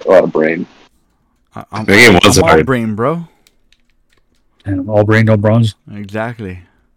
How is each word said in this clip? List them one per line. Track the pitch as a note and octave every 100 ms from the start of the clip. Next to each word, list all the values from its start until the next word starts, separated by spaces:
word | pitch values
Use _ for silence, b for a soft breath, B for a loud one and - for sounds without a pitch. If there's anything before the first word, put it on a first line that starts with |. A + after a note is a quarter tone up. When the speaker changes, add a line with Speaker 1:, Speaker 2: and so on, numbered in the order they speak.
| -
Speaker 1:
a |
lot | F#2
of | D#2+
brain. | D#2+ D#2 E2 - _ _ _ _ _ _ _ _
Speaker 2:
I, | - -
I'm, | A2
Speaker 3:
The | G#2+ G#2
game | A#2+ F2+
was | G2+ G2
Speaker 2:
I'm | E2+
all |
Speaker 3:
hard. | D#2+ A#2+
Speaker 2:
brain, | B2+ A2 G#2
bro. | B2+ E3+ E3 _ _ _ _ _ _ _ _ _ _ _ _ _
Speaker 4:
And | G2+ F#2+ F#2+
all | G#2
brain, | G#2 A2 A2
no | G#2+
bronze. | G#2+ A2+ A2 - -
Speaker 2:
Exactly. | G#2 G2 G#2+ A2+ A2+ G2 F2+ F2+ _ _